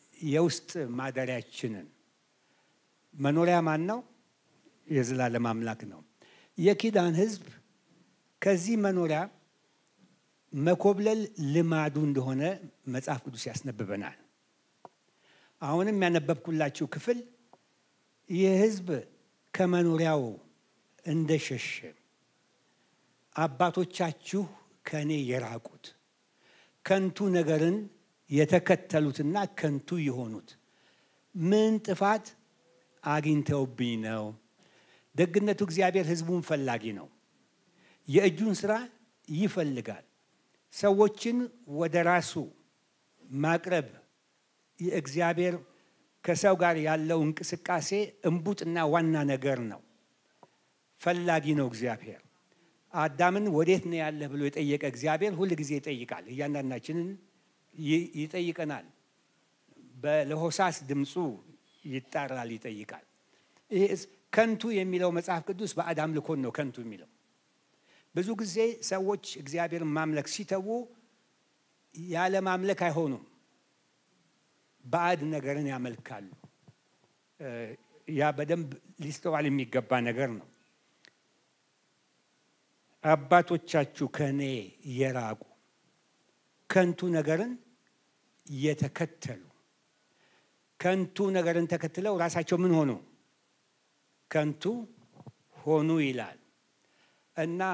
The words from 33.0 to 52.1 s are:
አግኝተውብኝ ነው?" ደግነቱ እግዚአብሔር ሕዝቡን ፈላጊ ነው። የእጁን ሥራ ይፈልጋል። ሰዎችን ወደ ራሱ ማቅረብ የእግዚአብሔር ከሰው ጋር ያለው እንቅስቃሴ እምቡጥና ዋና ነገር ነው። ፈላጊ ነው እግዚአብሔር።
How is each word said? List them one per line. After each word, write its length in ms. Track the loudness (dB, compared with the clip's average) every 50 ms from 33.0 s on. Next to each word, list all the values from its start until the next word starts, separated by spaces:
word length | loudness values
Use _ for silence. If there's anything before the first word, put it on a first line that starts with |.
| -2
አግኝተውብኝ 920 | 0 0 2 2 2 2 2 2 0 0 0 0 -2 -2 -4 -2 -2 -2 -2
ነው?" 240 | -4 -4 -4 -4 -4 -6 -8 -12 _ _ _ _ _ _ _ _ _ _ _ _ _ _ 0 2
ደግነቱ 400 | 2 4 4 2 2 2 0 0 0
እግዚአብሔር 420 | -2 2 2 2 4 4 2 2
ሕዝቡን 340 | 0 0 -2 -2 -2 -2 -2
ፈላጊ 420 | -2 0 -2 0 0 0 -2 -2 -4 -6 -8
ነው። 140 | -8 -10 -14 _ _ _ _ _ _ _ _ _ _ _ _ _ _ _ _ _ _ _
የእጁን 460 | 4 4 6 6 6 4 2 0 0 0
ሥራ 180 | 0 0 0 -2 -2 -4 -8 -16 _ _ _ _ _ _
ይፈልጋል። 800 | -6 -2 0 0 0 0 0 -2 -2 -2 -4 -6 -8 -10 -14 -14 _ _ _ _ _ _ _ _ _ _ _ _ _ -6
ሰዎችን 640 | 0 4 4 6 6 6 4 4 0 -4 -2 -2 -2 -2 -4 -8 -14 -14 -8 -4
ወደ 220 | -2 -2 0 2 4 4
ራሱ 300 | 6 4 4 2 0 -6 -6 -8 -8 -10 _ _ _ _ _ _ _ _ _ _ _ _ _ -16 -8 -4
ማቅረብ 520 | -2 2 2 2 0 0 0 0 0 -2 -2 -8 -20 -20 _ _ _ _ _ _ _ _ _ _ _ _ _ _ -6
የእግዚአብሔር 760 | -4 -2 -2 -2 -4 -2 -2 0 0 2 2 2 0 0 0 -4 -8 -14 _ _ _ _ _ _ _ _ _ _ -2
ከሰው 320 | -2 0 4 4 4 4
ጋር 200 | 6 4 4 4
ያለው 420 | 2 2 0 0 0 2 2 2 2
እንቅስቃሴ 680 | 2 0 0 -2 -6 -8 -8 -6 -4 -2 -2 -2 -2 -2 -2 -2 -2 -2 -4 _ 0
እምቡጥና 540 | 0 0 0 0 -2 -4 -2 -2 -2 0 0 2
ዋና 300 | 4 4 4 4 4 2 2 2
ነገር 360 | 2 0 0 0 0 -2 -2
ነው። 200 | -4 -6 -10 -12 -18 _ _ _ _ _ _ _ _ _ _ _ -20 -20 _ _ _ _ _ _ _ _ _ -6
ፈላጊ 440 | -2 -2 0 0 2 2 2 2 2 2 2
ነው 140 | 2 0
እግዚአብሔር። 540 | 0 -2 -4 -4 -4 -4 -6 -10 -16